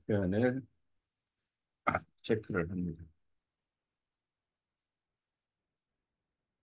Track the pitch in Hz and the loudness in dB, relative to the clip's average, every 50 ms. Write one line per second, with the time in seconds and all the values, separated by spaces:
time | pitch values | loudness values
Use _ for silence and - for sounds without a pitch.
0 | _ - 110 101 98 90 95 104 120 127 127 131 123 - _ _ _ _ _ _ | _ 0 0 2 2 2 2 4 4 2 2 0 -6 -10 _ _ _ _ _ _
1 | _ _ _ _ _ _ _ _ _ _ _ _ _ _ _ _ - - 101 104 | _ _ _ _ _ _ _ _ _ _ _ _ _ _ _ _ -2 -2 -2 -2
2 | - _ _ _ - - 120 - - - - 92 82 82 95 92 87 87 82 80 | -2 _ _ _ -2 0 0 0 -2 -2 -2 -2 -2 -2 -2 -4 -4 -4 -4 -8
3 | 80 80 _ _ _ _ _ _ _ _ _ _ _ _ _ _ _ _ _ _ | -12 -20 _ _ _ _ _ _ _ _ _ _ _ _ _ _ _ _ _ _
4 | _ _ _ _ _ _ _ _ _ _ _ _ _ _ _ _ _ _ _ _ | _ _ _ _ _ _ _ _ _ _ _ _ _ _ _ _ _ _ _ _
5 | _ _ _ _ _ _ _ _ _ _ _ _ _ _ _ _ _ _ _ _ | _ _ _ _ _ _ _ _ _ _ _ _ _ _ _ _ _ _ _ _
6 | _ _ _ _ _ _ _ _ _ _ _ _ | _ _ _ _ _ _ _ _ _ _ _ _